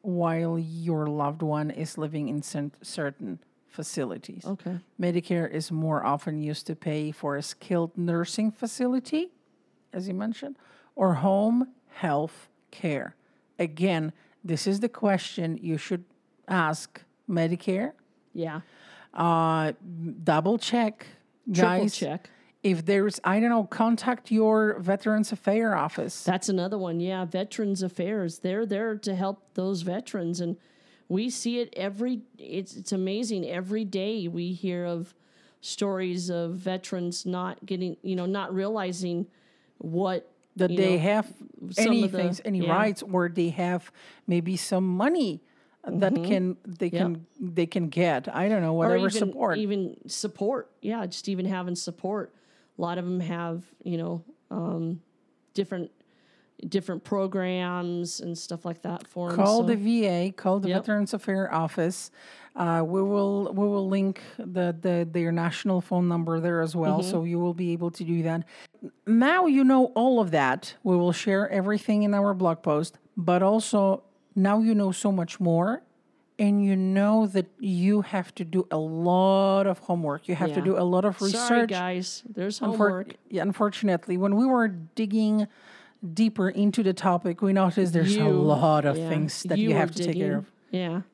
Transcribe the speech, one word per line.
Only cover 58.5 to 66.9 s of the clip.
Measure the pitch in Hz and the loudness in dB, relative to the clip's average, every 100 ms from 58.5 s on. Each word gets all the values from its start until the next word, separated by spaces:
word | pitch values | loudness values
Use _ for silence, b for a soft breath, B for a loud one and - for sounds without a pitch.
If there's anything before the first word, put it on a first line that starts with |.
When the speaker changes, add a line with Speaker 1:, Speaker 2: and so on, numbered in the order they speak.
| 165 | -10
Speaker 2:
like | 170 165 | -10 -8
that | 180 175 - | -8 -10 -10
for | 180 175 | -8 -2
'em, | 175 | 2
Speaker 1:
Call | 196 226 | 4 4
Speaker 2:
so. | 226 | 4
Speaker 1:
the | 220 | 2
V | 208 233 202 | 2 2 2
A, | 175 185 | 2 -2
call | 185 196 196 | -2 0 0
the | 190 | 0
Speaker 2:
Yep. | 185 | 0
Speaker 1:
Veterans | 220 208 196 | 0 0 0
Affairs | 202 - 190 190 | -4 -2 -2 0
office. | 160 165 - 170 180 - B B B B - | 0 0 0 -2 -2 -10 B B B B -4
Uh, | 170 165 160 | 0 2 2
we | 190 | 0
will, | 196 202 196 202 202 | 2 2 2 0 -2
we | 196 208 | 0 2
will | 202 190 | 2 0
link | 196 196 190 - - | 2 0 -2 -10 -14
the, | 220 180 175 165 | -6 -2 0 0
the, | 185 175 170 | 0 0 0
their | 170 165 | 0 0
national | 170 170 - 202 185 | 0 0 0 0 0
phone | - 180 175 | 2 2 2
number | 170 165 165 | 2 0 0
there | 170 170 | 0 0
as | 160 170 | 0 0
well, | 151 | 2